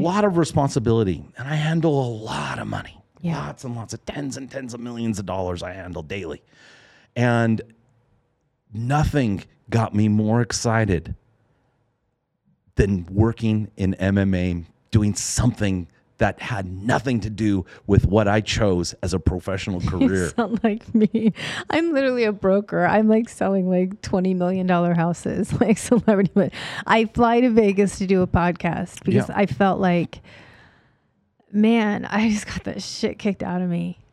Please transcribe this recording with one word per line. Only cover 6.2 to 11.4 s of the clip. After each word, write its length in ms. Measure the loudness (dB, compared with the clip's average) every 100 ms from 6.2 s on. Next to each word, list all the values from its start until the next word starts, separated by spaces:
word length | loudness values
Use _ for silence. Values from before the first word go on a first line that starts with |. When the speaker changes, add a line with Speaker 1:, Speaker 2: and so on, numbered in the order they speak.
| -8 -12 _ _ -20 -20 _ _ _ -2
Speaker 1:
And 480 | 0 2 2 0 -4 _ _ _ _ _ _ _ _ _ _
nothing 720 | -8 0 2 2 2 0 -2 -6 _ -2
got 240 | 0 0 2
me 120 | 2
more 340 | 2 2 2
excited 720 | 0 -2 0 2 2 0 -2 -12 _ _